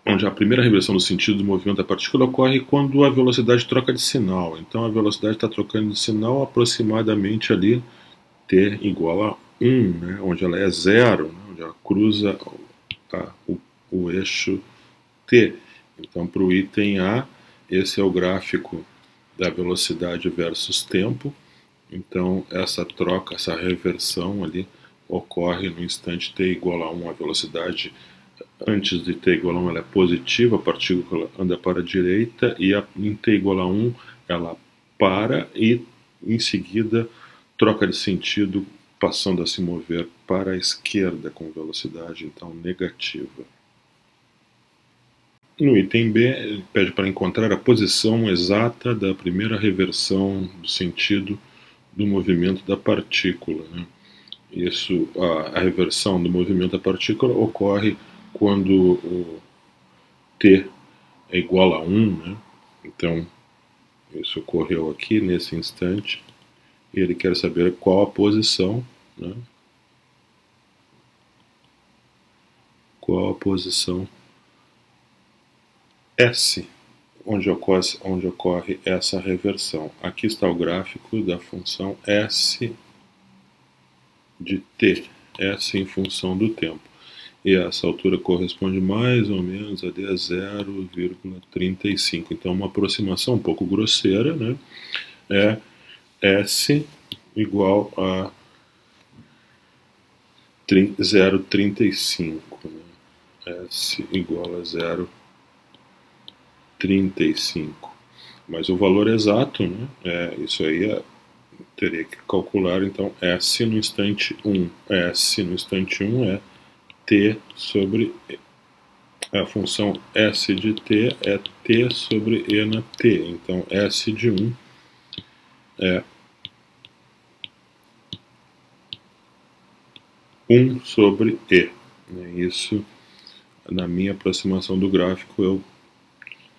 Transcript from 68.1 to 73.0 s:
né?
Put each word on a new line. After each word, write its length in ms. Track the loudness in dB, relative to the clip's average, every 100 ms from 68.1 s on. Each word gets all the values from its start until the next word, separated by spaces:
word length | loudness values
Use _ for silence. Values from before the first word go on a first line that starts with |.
| 2 2 2 0 0 0 -2 -8 _ _ -14
né? 160 | -12 -12 -16 _ _ _ _ _ _ _ _ _ _ _ _ _ _ _ _ _ _ _ _ _ _ _ _ _ _ _ _ _ _ _ _ _ _ _